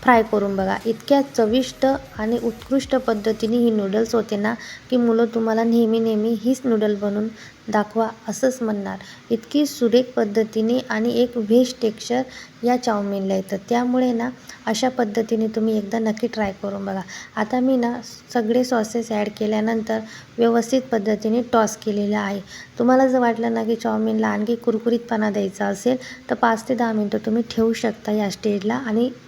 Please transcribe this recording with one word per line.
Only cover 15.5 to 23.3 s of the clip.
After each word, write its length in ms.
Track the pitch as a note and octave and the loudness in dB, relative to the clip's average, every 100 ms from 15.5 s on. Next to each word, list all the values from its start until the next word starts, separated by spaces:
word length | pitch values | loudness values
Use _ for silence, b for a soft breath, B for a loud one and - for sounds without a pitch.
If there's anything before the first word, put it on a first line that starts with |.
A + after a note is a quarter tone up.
| A3 | 0
तुम्ही 200 | A3 A3 | 0 0
एकदा 200 | G3 A3+ | -2 -2
नक्की 280 | A3 G#3+ A#3+ | 0 -2 -4
ट्राय 260 | A3 G3+ F#3+ | -2 -4 -4
करून 220 | G3+ G3+ G3 | -8 -6 -6
बघा. 140 | F#3+ F#3 B B - | -6 -6 B B -6
आता 240 | G#3+ B3+ | -2 0
मी 160 | B3+ C4 | 2 2
ना, 160 | A#3 B3 - - - | 2 -2 -10 -20 -4
सगळे 320 | B3 G#3+ A#3 | -2 2 2
सॉसेस 460 | B3+ A#3+ G#3+ A#3 A3+ | 2 0 0 -4 -2
ॲड 160 | G#3+ G#3 G#3 | -2 -2 -2
केल्यानंतर 600 | G#3+ G#3+ G#3+ A3+ A3 A3 A3 B B - | -2 0 0 -2 -2 -4 -4 B B 0
व्यवस्थित 440 | A#3 A#3 A3+ C4 B3+ | 2 2 2 0 0
पद्धतीने 500 | A3+ G3+ G#3+ A3 A3+ B3 | -2 0 0 0 0 2
टॉस 240 | A#3 G#3+ - | 2 2 0
केलेलं 420 | - G3+ G3+ G#3 | -4 -2 0 0
आहे. 220 | G3+ G3 F#3+ B B - | -2 -6 -10 B B 0
तुम्हाला 280 | A#3+ B3+ C4 | 4 6 6
जर 120 | B3+ | 4
वाटलं 360 | A#3+ | 2